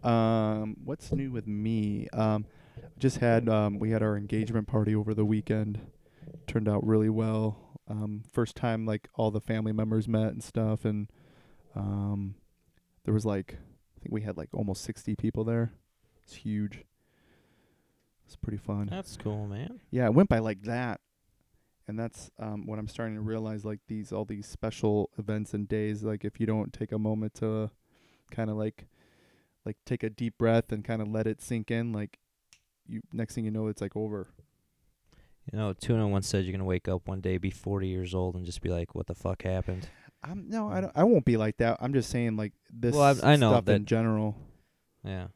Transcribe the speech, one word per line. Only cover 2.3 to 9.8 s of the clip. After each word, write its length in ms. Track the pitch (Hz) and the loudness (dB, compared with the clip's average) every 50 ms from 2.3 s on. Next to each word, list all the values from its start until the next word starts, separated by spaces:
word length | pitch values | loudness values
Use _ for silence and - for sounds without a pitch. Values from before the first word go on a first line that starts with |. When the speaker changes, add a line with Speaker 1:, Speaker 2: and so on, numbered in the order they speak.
| 107 104 107 - - - - - - - - - - - | 4 2 0 -4 -12 -20 -20 -20 -20 -18 -18 -18 -8 2
Speaker 1:
just 200 | - 131 127 - | 2 2 2 4
had, 300 | 123 117 113 113 117 117 | 4 4 4 4 4 4
um, 300 | 110 107 107 104 101 101 | 4 4 4 2 0 0
we 120 | 107 110 | 0 2
had 120 | 110 110 | 2 2
our 140 | 110 107 104 | 2 2 0
engagement 500 | 101 101 101 - 110 110 113 113 113 101 | 0 -2 -2 -2 -2 0 0 0 -2 -2
party 280 | - - 110 107 107 107 | 0 2 2 2 4 2
over 200 | 107 104 110 110 | 2 2 0 2
the 100 | 107 107 | 2 4
weekend. 560 | 104 110 107 104 - 113 107 107 107 104 107 - - - _ _ _ _ _ - - - - - | 4 4 2 2 0 0 0 0 -2 -4 -6 -8 -12 -20 _ _ _ _ _ -18 -18 -18 -16 -14
Turned 220 | - - 117 107 107 | -2 -2 0 2 2
out 160 | 104 101 - | 2 2 4
really 220 | 110 110 107 107 110 | 4 4 6 6 4
well. 500 | 107 110 110 110 110 110 110 110 107 - - - - - _ - | 2 2 0 0 0 0 0 0 -2 -4 -12 -20 -20 -20 _ -8
Um, 340 | 110 107 107 107 107 104 110 - | -6 -6 -4 -4 -6 -8 -10 -6
first 240 | - - 117 110 - | 0 0 0 0 -2
time, 300 | - - 120 113 113 113 | -4 -2 -2 0 0 0
like, 220 | 110 107 107 - - _ | -2 -2 -2 -4 -10 _
all 160 | - 113 110 | 0 0 2
the 100 | 104 107 | 2 0
family 320 | - - 113 110 110 110 | -2 -2 -2 -2 0 0
members 360 | 107 107 | 0 0